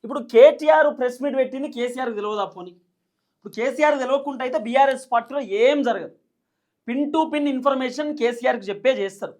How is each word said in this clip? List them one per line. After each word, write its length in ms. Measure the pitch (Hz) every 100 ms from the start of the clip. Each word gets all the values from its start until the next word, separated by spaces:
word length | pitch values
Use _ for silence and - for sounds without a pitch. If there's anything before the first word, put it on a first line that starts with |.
ఇప్పుడు 180 | 214 285 226
కేటీఆర్ 560 | 233 285 - 311 311 294 -
ప్రెస్ 200 | 247 247
మీట్ 140 | 277 269
పెట్టింది 280 | 262 269 285 240
కేసీఆర్కి 420 | 240 247 254 214
తెలియదా 260 | 208 214 190
పోనీ? 200 | 185 180 - _ _ _ _ _ _
ఇప్పుడు 180 | 208 -
కేసీఆర్ 400 | 247 254 302 285
తెలియకుండా 380 | 262 277 269 269 254
అయితే 160 | 302 220
బీఆర్ఎస్ 380 | 247 277 254 -
పార్టీలో 280 | 233 233 285 233 196 240
ఏం 120 | 294 247
జరగదు. 260 | 202 147 _ _ _ _ _ _ _ -
పిన్ 180 | 247 285
టు 80 | 320 320
పిన్ 180 | 294 285 262
ఇన్ఫర్మేషన్ 540 | 262 269 254 269 302 294
కేసీఆర్కి 440 | 233 233 254 240 196
చెప్పే 220 | 202 247 254
చేస్తారు. 340 | 196 196 190 -